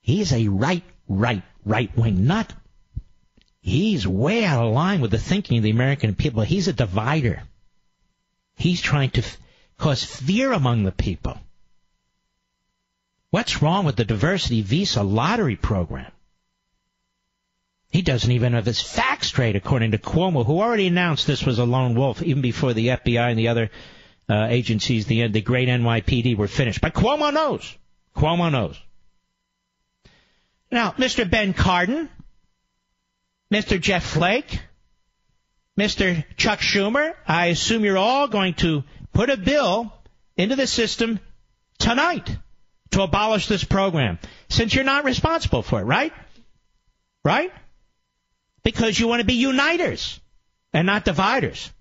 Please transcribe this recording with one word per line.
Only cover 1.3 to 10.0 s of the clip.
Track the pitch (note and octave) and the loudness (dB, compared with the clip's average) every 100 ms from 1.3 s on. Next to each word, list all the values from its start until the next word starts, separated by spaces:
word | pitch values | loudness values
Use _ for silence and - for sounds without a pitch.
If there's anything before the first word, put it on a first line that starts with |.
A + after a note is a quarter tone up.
| G#2 - - G2+ | -2 -8 -12 -2
right-wing | G#2+ A2+ - A2+ F#2 A#2 | -2 0 0 0 2 2
nut. | G#3 - - - _ _ - - _ _ _ _ _ | 0 -4 -12 -20 _ _ -16 -16 _ _ _ _ _
He's | F#2 A#2 A3 F3 F2+ | -2 0 2 0 -2
way | F#2 C#3+ A#3 | 0 0 0
out | G3+ C3 A#2 | 2 2 2
of | |
line | A#2 F3+ G3 | 2 2 0
with | A#2 | 0
the | G#2+ | -2
thinking | - G3 - A#2 | 0 -2 0 0
of | |
the | G#2+ | 2
American | A2+ C3 C#3 G#2+ F#2+ | 2 0 0 -2 0
people. | D3+ A2 | -2 0
He's | G#2+ F#3 F#3 | 0 0 0
a | |
divider. | C3+ A2 F#2+ A#2 D#3 A#2+ - - - _ _ _ _ _ _ _ _ _ - | 0 -2 0 0 0 0 -4 -10 -20 _ _ _ _ _ _ _ _ _ -4
He's | E3+ F3+ | -2 0
trying | - D3 C3 | 0 0 0
to | - | -2
f-, | - - - _ _ _ | -4 -12 -20 _ _ _
cause | D3+ C3 | -2 -2